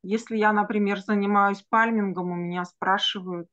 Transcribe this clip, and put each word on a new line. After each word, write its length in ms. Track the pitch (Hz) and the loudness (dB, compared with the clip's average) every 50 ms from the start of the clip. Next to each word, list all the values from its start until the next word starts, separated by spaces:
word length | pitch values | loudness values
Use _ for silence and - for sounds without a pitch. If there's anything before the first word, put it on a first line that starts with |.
| - | -4
Если 340 | 185 202 226 226 - 226 214 | -2 -4 -4 -4 -4 -2 2
я, 160 | 208 214 214 | 2 4 4
например, 460 | 208 208 208 220 214 208 202 202 196 | 2 0 0 0 0 2 2 0 -2
занимаюсь 640 | 190 - 214 202 202 202 208 202 202 202 196 196 - | -2 -2 0 0 2 2 4 4 4 2 2 -2 -6
пальмингом, 680 | _ - 226 226 233 233 220 202 196 185 180 180 180 | _ 2 2 2 4 2 0 0 0 -2 -4 -4 -4
у 40 | 175 | -4
меня 300 | 175 175 175 175 180 180 | -4 -4 -4 -4 -4 -6
спрашивают 800 | - _ _ - 190 190 202 - - - 202 180 185 180 175 170 _ | -8 _ _ 0 0 0 2 0 -2 -4 -4 -8 -8 -8 -8 -10 _